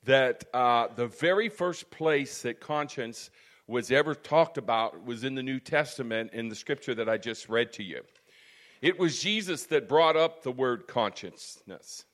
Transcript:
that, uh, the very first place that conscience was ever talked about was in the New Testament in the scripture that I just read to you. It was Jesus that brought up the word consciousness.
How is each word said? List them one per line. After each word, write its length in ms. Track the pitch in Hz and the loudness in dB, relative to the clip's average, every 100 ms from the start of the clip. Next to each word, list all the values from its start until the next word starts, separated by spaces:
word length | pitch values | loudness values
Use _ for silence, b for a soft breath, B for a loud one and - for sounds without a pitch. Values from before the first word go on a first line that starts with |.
that, 420 | - 135 131 120 - | 6 4 4 0 -4
uh, 340 | 123 123 120 110 110 | 2 4 4 2 -2
the 120 | 120 | -6
very 420 | - 165 190 226 | 0 2 2 0
first 400 | 214 180 170 - | -2 -4 -4 -14
place 540 | - 160 147 135 - | -2 2 2 0 -6
that 180 | 120 117 | -6 -6
conscience 720 | - 151 147 - 117 117 - b b b b | -4 -4 -4 -6 -10 -10 -18 b b b b
was 240 | 120 107 | -4 4
ever 240 | 131 147 147 | 4 4 -2
talked 420 | - 151 160 - | 2 4 4 0
about 460 | 110 113 113 82 | 0 0 0 -4
was 200 | 117 117 131 | -10 -6 -6
in 100 | 135 | -4
the 80 | |
New 160 | 131 131 | -4 -6
Testament 720 | - 156 147 - 120 113 113 | 0 0 0 -4 -4 -4 -4
in 160 | 113 113 | -6 -8
the 80 | 107 | -8
scripture 400 | - 143 - 117 | -6 -6 -4 -4
that 140 | 110 | -2
I 80 | 113 | -2
just 320 | 117 110 - | -4 -10 -2
read 240 | 113 117 | 0 0
to 100 | - | -4
you. 200 | 95 65 - _ b b b b b b | -10 -10 -14 _ b b b b b b
It 160 | 147 185 | 0 2
was 240 | 180 131 | 0 0
Jesus 440 | 190 214 190 160 - | -2 -2 -2 -6 0
that 240 | 151 117 | 0 4
brought 260 | 160 165 156 | 4 6 6
up 260 | 160 160 | 2 0
the 120 | 131 | -8
word 340 | 127 131 120 - | -2 0 0 -4
consciousness. 1160 | 123 107 - 95 - - - - 92 - - - | -2 -2 -2 -16 -16 -18 -20 -18 -18 -16 -20 -20